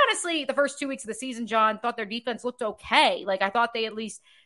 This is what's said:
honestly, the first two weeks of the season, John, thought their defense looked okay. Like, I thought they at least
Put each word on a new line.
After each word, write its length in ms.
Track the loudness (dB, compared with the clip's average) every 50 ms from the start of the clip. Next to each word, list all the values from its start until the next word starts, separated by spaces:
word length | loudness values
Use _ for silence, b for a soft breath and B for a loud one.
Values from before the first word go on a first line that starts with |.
| 8 6
honestly, 360 | 4 0 -2 -2 -2 -2 -2
the 80 | -2 0
first 240 | 0 0 0 0 -4
two 100 | -6 -6
weeks 160 | -6 -8 -8
of 40 | -10
the 60 | -10
season, 320 | -8 -8 -10 -8 -8 -6
John, 320 | 0 2 4 4 4 2 0
thought 180 | -4 -6 -4
their 80 | -4 -6
defense 360 | -6 -6 -8 -6 -6 -6 -4 -6
looked 180 | -8 -6 -4 -6
okay. 640 | -6 -6 -8 -6 2 4 6 6 6 4 2 -2
Like, 160 | -2 0 2 2
I 80 | 2
thought 220 | 2 2 0 0 0
they 140 | -4 -4
at 80 | -4 -4
least 260 | -6 -8 -8 -10 -12 b b b b b